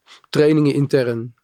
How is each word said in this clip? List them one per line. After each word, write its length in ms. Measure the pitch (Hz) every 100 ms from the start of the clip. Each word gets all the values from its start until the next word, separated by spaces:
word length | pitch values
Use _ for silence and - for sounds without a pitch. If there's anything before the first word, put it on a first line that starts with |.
| _ - _
trainingen 440 | 143 151 156 147
intern. 600 | 139 139 139 123 117 120 -